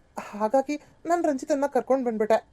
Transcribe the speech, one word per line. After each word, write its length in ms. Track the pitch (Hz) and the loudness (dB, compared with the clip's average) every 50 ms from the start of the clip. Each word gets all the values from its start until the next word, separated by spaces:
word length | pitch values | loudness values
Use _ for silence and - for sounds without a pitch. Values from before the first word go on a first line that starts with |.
| _ _ _ | _ _ _
ಹಾಗಾಗಿ 600 | 214 - - - 202 214 214 - 269 269 - 294 294 - - _ _ - 320 | -16 -14 -12 -6 -4 0 2 2 2 2 0 -4 -8 -10 -14 _ _ -4 -2
ನಾನ್ 160 | 349 349 330 311 | 0 0 2 0
ರಂಜಿತನ್ನ 400 | 269 254 302 - 302 269 285 269 - | 0 -2 -2 -2 0 0 0 0 0
ಕರ್ಕೊಂಡ್ 300 | 247 - - 262 269 240 | 0 0 2 0 0 0
ಬಂದ್ಬಿಟ್ಟೆ. 320 | 240 220 208 220 208 220 233 - _ | -2 -2 0 2 2 2 2 0 _